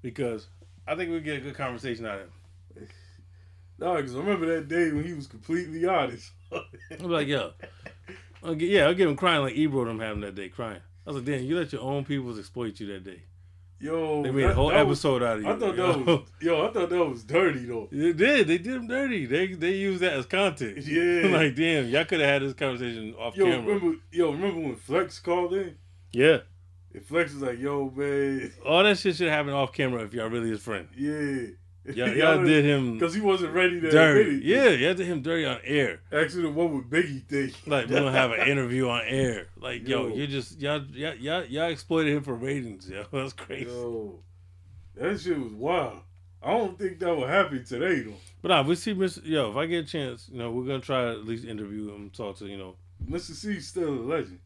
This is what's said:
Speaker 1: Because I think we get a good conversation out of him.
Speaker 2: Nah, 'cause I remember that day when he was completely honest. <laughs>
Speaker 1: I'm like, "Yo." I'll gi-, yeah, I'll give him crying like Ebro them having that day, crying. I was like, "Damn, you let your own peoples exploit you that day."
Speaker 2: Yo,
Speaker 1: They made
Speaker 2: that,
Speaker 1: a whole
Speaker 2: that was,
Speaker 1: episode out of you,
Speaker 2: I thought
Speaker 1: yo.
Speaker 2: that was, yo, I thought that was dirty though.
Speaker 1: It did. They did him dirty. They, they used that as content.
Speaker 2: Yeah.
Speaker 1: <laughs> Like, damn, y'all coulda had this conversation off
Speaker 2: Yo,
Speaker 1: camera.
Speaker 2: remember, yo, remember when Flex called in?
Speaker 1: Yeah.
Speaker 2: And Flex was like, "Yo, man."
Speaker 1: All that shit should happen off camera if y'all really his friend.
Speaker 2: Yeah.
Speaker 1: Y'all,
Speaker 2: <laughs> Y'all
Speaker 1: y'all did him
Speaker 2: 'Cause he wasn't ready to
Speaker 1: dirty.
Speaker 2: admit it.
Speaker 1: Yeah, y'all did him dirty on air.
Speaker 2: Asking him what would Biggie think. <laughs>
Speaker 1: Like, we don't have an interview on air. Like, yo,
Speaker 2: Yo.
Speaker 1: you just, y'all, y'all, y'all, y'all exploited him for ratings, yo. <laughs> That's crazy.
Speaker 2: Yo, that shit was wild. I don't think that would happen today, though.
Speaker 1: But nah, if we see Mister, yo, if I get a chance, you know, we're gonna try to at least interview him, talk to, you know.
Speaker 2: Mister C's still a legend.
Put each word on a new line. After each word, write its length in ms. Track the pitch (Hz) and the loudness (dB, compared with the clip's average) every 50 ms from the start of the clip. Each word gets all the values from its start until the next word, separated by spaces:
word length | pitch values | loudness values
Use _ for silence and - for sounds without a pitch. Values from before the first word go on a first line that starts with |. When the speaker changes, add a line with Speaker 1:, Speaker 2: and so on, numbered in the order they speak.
Speaker 1:
Because 460 | - 123 110 - 135 120 117 107 107 - - - - - - - - | -12 -12 -6 -4 -4 -4 -4 -6 -10 -14 -20 -20 -20 -20 -20 -18 -8
I 120 | - 156 | -8 -4
think 160 | 165 185 165 | -4 -4 -4
we 80 | 165 165 | -4 -4
get 160 | 151 151 151 | -4 -6 -6
a 40 | 139 | -6
good 140 | 127 143 135 | -8 -10 -8
conversation 500 | - 139 127 123 113 117 131 120 110 113 | -6 -6 -6 -6 -6 -6 -6 -6 -6 -6
out 120 | 110 101 | -8 -8
of 40 | 98 | -8
him. 640 | 95 82 - - - - - - - - - - - - - - - - - - - - - - - - - - - - - - | -10 -16 -20 -20 -20 -20 -20 -20 -20 -20 -20 -20 -20 -20 -20 -20 -20 -20 -20 -20 -20 -20 -20 -20 -20 -20 -20 -20 -20 -20 -12 -4
Speaker 2:
Nah, 220 | 151 175 180 156 | -2 0 0 0
'cause 140 | 139 131 123 | -2 -2 -4
I 20 | 131 | -4
remember 280 | 165 202 208 180 165 165 165 | -2 0 0 0 2 0 0
that 100 | 160 151 | -2 -2
day 240 | 143 160 175 170 160 | -2 0 2 2 2
when 140 | 147 147 151 | 2 -2 -4
he 80 | 175 175 | -4 -8
was 140 | 147 135 - | -10 -12 -14
completely 580 | - 110 - - 160 175 180 156 151 165 165 | -16 -18 -6 -4 -2 -2 -2 -4 -4 -2 0
honest. 460 | 185 190 170 139 127 120 120 - - - - | 2 2 2 0 0 -4 -10 -16 -20 -20 -20
<laughs> 100 | - - - - - - - - - - - - | -18 -10 -10 -10 -10 -10 -18 -20 -18 -16 -14 -10
Speaker 1:
I'm 80 | 180 180 | -4 -2
like, 180 | 170 160 147 139 | 0 0 0 0
"Yo." 240 | 147 131 101 80 - - - - - - - - - - - - - - - - - - | 0 -2 -2 -4 -8 -14 -20 -20 -20 -20 -20 -20 -20 -20 -20 -20 -20 -20 -20 -20 -20 -12
I'll 120 | - 170 165 | -6 -6 -4
gi-, 100 | 156 165 | -2 0
yeah, 200 | 175 202 190 147 | 4 6 6 6
I'll 80 | 151 180 | 6 6
give 140 | 180 190 160 | 6 4 2
him 80 | 143 | 4
crying 260 | 135 185 180 170 151 | 2 2 4 4 4
like 120 | 139 131 113 | 2 0 0
Ebro 280 | 139 156 156 135 135 120 | 2 0 2 2 0 0
them 160 | 113 113 110 | 0 -2 -4
having 220 | 113 110 107 101 | -4 -4 -4 -6
that 120 | 104 101 95 | -6 -8 -8
day, 140 | 98 98 92 | -8 -10 -10
crying. 320 | 92 - 120 110 101 87 - - - - - | -8 -8 -8 -8 -8 -12 -14 -20 -20 -18 -12
I 40 | - | -10
was 60 | 147 | -10
like, 80 | 139 123 | -8 -4
"Damn, 180 | 135 147 131 127 | -4 -4 -4 -2
you 120 | 135 160 180 | -2 -2 -2
let 140 | 170 143 | -2 -4
your 100 | - 123 | -6 -8
own 220 | 120 131 139 143 139 | -6 -4 -4 -4 -2
peoples 340 | 139 143 139 127 120 117 107 | -2 -4 -4 -4 -6 -8 -10
exploit 400 | 98 - - 123 120 110 95 98 | -12 -10 -8 -6 -6 -6 -6 -8
you 60 | 110 101 | -10 -10
that 160 | 101 95 90 | -10 -10 -12
day." 180 | 95 90 85 85 - - - - - - - - - - - | -14 -16 -18 -20 -20 -20 -20 -20 -20 -20 -20 -20 -20 -18 -12
Speaker 2:
Yo, 420 | - 151 160 165 160 156 151 147 143 | -6 -4 -4 -2 -2 0 0 0 0
Speaker 1:
They 60 | 131 | 0
made 100 | 131 139 131 | 2 4 4
Speaker 2:
that, 60 | 120 | 4
Speaker 1:
a 40 | - | 4
whole 160 | 123 139 156 | 4 4 6
Speaker 2:
that 140 | - 151 147 | 6 6 6
was, 120 | 135 143 135 | 6 2 2
Speaker 1:
episode 240 | - 147 131 123 | 2 0 2 2
out 140 | 123 117 113 107 | 2 0 0 0
of 40 | 107 | 0
you, 40 | 147 | -2
Speaker 2:
I 60 | - | -2
thought 200 | 214 240 196 175 | 0 0 -2 0
Speaker 1:
yo. 160 | 180 185 180 | 0 2 2
Speaker 2:
that 140 | 165 139 127 | 2 2 4
was, 140 | 170 170 139 - - - - | 2 2 2 2 -8 -16 -4
yo, 260 | 151 170 170 151 165 220 | 0 0 2 2 2 0
I 40 | |
thought 180 | 220 220 175 170 | 0 0 0 0
that 140 | 175 180 170 | 2 2 2
was 180 | 151 127 117 | 0 0 -8
dirty 420 | 110 104 147 170 190 175 139 127 120 | -8 0 2 4 4 4 2 0 -6
though. 220 | 120 120 113 104 - | -6 -6 -6 -6 -6
Speaker 1:
It 240 | - 139 151 170 170 | -4 0 2 2 4
did. 320 | 151 202 262 294 269 202 151 | 4 4 4 6 4 4 4
They 100 | 165 175 | 2 0
did 160 | 170 233 262 | 0 -4 -8
him 140 | 254 233 226 | -8 -6 -4
dirty. 360 | 240 269 277 269 240 190 139 | -2 -2 -2 0 -2 -2 -2
They, 260 | 117 127 160 185 190 185 | 0 0 0 0 0 -2
they 220 | 170 160 175 190 | -2 -2 0 0
used 260 | 196 196 196 190 180 | 0 0 0 0 2
that 120 | 180 180 151 | 0 0 0
as 120 | 139 123 | 0 -2
content. 520 | - - 185 202 190 151 - 131 110 98 - | -2 0 2 2 2 0 -2 -6 -6 -6 -8
Speaker 2:
Yeah. 500 | 139 151 151 165 170 175 175 175 - 196 | -6 0 0 2 4 4 4 4 4 4
Speaker 1:
<laughs> 40 | - 156 | 6 6
Like, 160 | 160 147 123 | 4 4 2
damn, 320 | 131 160 165 165 151 131 117 | 2 2 2 2 2 2 2
y'all 160 | 123 147 165 | 2 2 2
coulda 220 | 160 190 165 147 | 2 2 4 4
had 160 | 143 139 139 | 4 4 4
this 120 | 135 139 127 | 2 -2 -4
conversation 600 | - 147 135 127 120 127 120 117 113 110 107 113 | -2 -2 -2 -2 -2 -6 -6 -6 -6 -8 -10 -10
off 200 | - 113 117 - | -8 -8 -8 2
Speaker 2:
Yo, 80 | 190 196 | 4 4
Speaker 1:
camera. 280 | 180 - 127 117 - 208 | 4 4 2 2 0 0
Speaker 2:
remember, 240 | 196 175 170 160 160 - - | 2 2 0 0 -2 -8 -8
yo, 220 | - 170 175 156 | 0 2 2 2
remember 280 | 139 151 190 202 180 165 | 2 0 -2 -2 -2 -2
when 140 | 160 139 117 | -4 -4 -6
Flex 440 | 104 - - 147 180 185 180 - - | -8 -6 0 0 0 0 0 -6 -10
called 340 | - 175 175 180 180 175 185 | -2 0 0 2 2 0 0
in? 220 | 196 196 175 151 - - - - - - - | -2 -4 -4 -10 -16 -20 -20 -20 -20 -20 -6
Speaker 1:
Yeah. 260 | - 120 135 156 160 117 - - - - - - - - - - | 2 4 6 6 6 6 2 -10 -20 -20 -20 -20 -20 -20 -20 -20
Speaker 2:
And 120 | - - - | -20 -20 -14
Flex 280 | - 147 170 170 143 143 | -4 -2 -2 -2 -2 -4
was 80 | 139 | -6
like, 160 | 139 127 120 117 | -6 -6 -6 -4
"Yo, 300 | 131 143 143 143 139 135 127 | -4 -2 -2 -2 -4 -4 -4
man." 580 | 135 143 143 143 139 139 139 135 135 123 - - - - | -4 -4 -2 0 0 0 0 -2 -4 -6 -10 -14 -8 0
Speaker 1:
All 160 | 139 156 175 | 2 4 6
that 160 | 196 208 202 185 | 6 6 4 4
shit 160 | - 196 165 | 2 -2 0
should 120 | 151 180 165 | 2 0 0
happen 240 | 151 151 147 143 | 2 0 0 0
off 200 | 139 139 135 123 | 0 0 0 0
camera 300 | - - 139 131 123 120 110 | 0 0 0 0 0 -2 -4
if 80 | 104 | -6
y'all 160 | 107 117 110 113 | -6 -4 -4 -2
really 220 | 113 120 117 113 | -2 -2 -2 -2
his 120 | 110 104 | -4 -4
friend. 260 | - 117 110 95 82 92 90 | -4 -6 -6 -6 -6 -10 -8
Speaker 2:
Yeah. 560 | 127 139 147 151 151 147 143 139 131 117 104 - - - - - - - | -6 -4 -4 -2 -2 -2 -2 -2 -4 -6 -8 -12 -18 -20 -20 -20 -18 -14
Speaker 1:
Y'all, 240 | - 101 110 123 - | -8 -4 -2 0 0
Speaker 2:
<laughs> 0 | |
Y'all 80 | 107 135 151 160 160 | 2 4 4 6 6
Speaker 1:
y'all 80 | - - | 6 6
did 220 | - 156 151 143 | 6 6 6 6
him 320 | 147 143 139 131 123 113 110 | 6 4 2 2 -2 0 0
Speaker 2:
'Cause 140 | 170 170 165 | -2 -2 0
he 60 | 208 | 0
wasn't 320 | 214 196 190 180 175 156 156 | 2 2 2 2 0 -2 2
ready 260 | 180 185 180 175 175 | 2 2 2 2 0
to 100 | 165 160 | 2 6
Speaker 1:
dirty. 300 | 151 156 160 156 143 139 | 8 8 10 10 8 8
Speaker 2:
admit 160 | 220 175 143 | 6 6 4
it. 60 | 135 - | 0 2
Speaker 1:
Yeah, 240 | 143 208 262 277 240 165 123 127 165 | 4 4 6 8 6 6 6 4 2
y'all 60 | 185 | 2
did 120 | 180 185 | 0 -2
him 160 | 175 180 156 | -4 -4 -4
dirty 240 | 131 156 165 165 156 | -2 -2 -2 0 0
on 120 | 135 127 117 - | -2 -4 -4 -4
air. 360 | 120 143 147 135 107 82 - - - | 0 2 2 2 2 -2 -6 -10 -4
Speaker 2:
Asking 320 | - 151 165 175 175 180 170 | 0 0 0 0 0 -2 -2
him 100 | 156 147 | -2 0
what 140 | 160 175 165 | 0 0 0
would 200 | 151 135 120 120 | 0 -2 -4 0
Biggie 340 | 131 165 175 147 139 131 - | 0 0 0 0 -4 -10 -8
think. 280 | - 143 139 139 127 - - | -4 -2 -2 -2 -2 -6 -10
<laughs> 60 | - | -4
Speaker 1:
Like, 220 | 156 147 135 117 113 | 0 0 0 2 2
we 60 | - | 2
don't 180 | - 143 135 | 2 2 4
have 180 | 131 131 131 123 | 4 4 2 2
an 140 | 113 107 110 | 2 2 2
interview 420 | 131 143 139 131 120 123 127 131 123 | 2 2 2 0 0 0 0 0 2
on 140 | 120 117 113 | 0 -2 -2
air. 400 | 107 131 135 135 127 113 101 85 - - | -2 0 0 0 0 -2 -4 -8 -12 -16
Like, 320 | - - 127 120 120 113 127 | -12 -10 -10 -10 -8 -4 -2
yo, 200 | 131 120 117 120 | -2 -2 -2 -2
Speaker 2:
Yo. 60 | 110 | -4
Speaker 1:
you 120 | - 143 | -4 -4
just, 340 | 143 139 139 120 - 165 160 | -4 -4 -6 -8 -8 -12 -8
y'all, 240 | 139 143 147 151 139 139 | -4 -4 -4 -4 -6 -10
y'all, 220 | 139 123 147 160 147 | -10 -8 -8 -8 -8
y'all, 300 | 110 123 143 160 180 170 | -8 -6 -4 -4 -4 -4
y'all 240 | 117 127 147 165 170 | -6 -4 -2 -2 -2
exploited 420 | 160 - - - 165 160 160 147 147 | -4 -6 -4 0 0 2 4 4 2
him 80 | 147 | 0
for 120 | 139 139 123 | 0 -4 -6
ratings, 560 | 117 120 135 143 139 123 117 101 95 92 92 | -6 -4 -4 -4 -4 -6 -8 -12 -12 -14 -12
yo. 140 | 92 98 104 - | -12 -12 -10 -6
<laughs> 40 | |
That's 200 | - 135 131 135 | -6 -4 -4 -6
crazy. 380 | - - - - - 135 127 120 | -8 -14 -12 -12 -8 -8 -8 -8
Speaker 2:
Yo, 480 | 123 123 120 120 117 113 107 101 90 85 - - - - - - - - - - - - - - - | -8 -8 -6 -6 -6 -6 -8 -10 -14 -16 -20 -20 -20 -20 -20 -20 -20 -20 -20 -20 -20 -20 -20 -20 -12
that 220 | - 127 170 208 208 | -6 -4 -4 -4 -4
shit 200 | 156 180 170 147 | -2 -2 -2 -2
was 140 | 127 113 | -2 -8
wild. 480 | 107 104 120 156 180 175 143 117 104 92 - - - - - - - - | -8 -6 -2 0 0 0 -2 -4 -8 -12 -20 -20 -20 -20 -20 -20 -20 -8
I 80 | - 131 | -2 0
don't 280 | 196 233 226 190 180 - | 0 0 0 -2 -4 -4
think 200 | 202 185 180 160 | -6 -6 -4 -2
that 180 | 185 175 170 | 0 0 0
would 120 | 151 127 131 | 0 0 2
happen 360 | 160 196 190 156 143 127 117 | 4 4 4 2 0 -8 -6
today, 360 | - 123 120 151 185 175 139 | -6 -4 -2 0 0 0 0
though. 160 | 113 107 104 92 - - - - | -2 -6 -12 -16 -20 -20 -20 -6
Speaker 1:
But 60 | - 170 | 2 4
nah, 120 | 185 156 | 4 4
if 60 | 135 | 6
we 80 | 143 175 | 4 0
see 180 | 170 - 220 | 0 0 -4
Mister, 300 | 208 185 190 185 160 - | -2 0 -2 -2 -2 -6
yo, 280 | - 156 160 151 127 107 | -6 -2 0 0 0 0
if 40 | 104 | 0
I 80 | 131 160 | -2 -2
get 200 | 165 170 170 156 | -2 -2 -4 -4
a 40 | 139 | -4
chance, 400 | - 160 143 127 123 113 - - | -6 -6 -6 -6 -8 -10 -16 -14
you 80 | - 123 | -10 -8
know, 120 | 117 117 | -6 -4
we're 160 | 117 123 127 | -4 -4 -4
gonna 140 | 131 135 131 | -4 -4 -6
try 240 | 127 - 139 127 123 | -4 -2 0 0 0
to 60 | 120 | 0
at 120 | 117 107 107 | -2 -6 -6
least 220 | 110 117 113 - | -8 -8 -8 -8
interview 420 | 113 113 104 107 101 104 104 107 104 101 | -10 -10 -10 -10 -8 -8 -8 -8 -10 -10
him, 160 | 101 101 101 | -12 -16 -16
talk 260 | 92 - 117 101 95 95 | -12 -10 -10 -10 -10 -10
to, 60 | 104 | -12
you 120 | 98 101 98 | -12 -12 -12
know. 180 | 95 92 92 - - - - - - | -14 -14 -16 -20 -20 -20 -14 -12 -10
Speaker 2:
Mister 260 | - 151 175 170 - | -8 -8 -8 -8 -10
C's 340 | 156 - - 214 202 175 139 | -14 -10 -6 -6 -6 -6 -8
still 220 | - - 185 170 151 | -10 -6 -4 -4 -2
a 160 | 139 123 113 | -4 -4 -4
legend. 360 | 127 160 160 120 92 90 - - | -4 -4 -4 -4 -6 -12 -20 -20